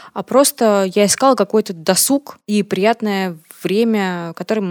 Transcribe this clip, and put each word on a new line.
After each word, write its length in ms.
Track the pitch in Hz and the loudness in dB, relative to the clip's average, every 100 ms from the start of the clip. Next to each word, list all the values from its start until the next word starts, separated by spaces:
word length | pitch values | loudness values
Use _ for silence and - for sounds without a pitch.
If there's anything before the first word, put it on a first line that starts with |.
| - | -16
а 80 | - | -12
просто 680 | - 254 277 - 226 202 190 | 0 2 2 2 2 2 2
я 100 | 190 202 | 2 2
искала 280 | - 269 | 2 2
какой-то 380 | 254 196 220 214 | 2 2 0 -2
досуг 640 | 170 160 185 - 277 - - - | -6 -2 0 2 -2 -4 -18 -4
и 160 | 208 | -2
приятное 760 | 202 190 202 233 214 196 185 160 _ - | -2 0 0 0 -2 -4 -4 -8 _ -10
время, 720 | 170 196 233 214 190 180 170 | -4 0 0 0 -2 -4 -8
которое 260 | 160 185 220 | -10 -4 -4
мы 60 | 196 | -2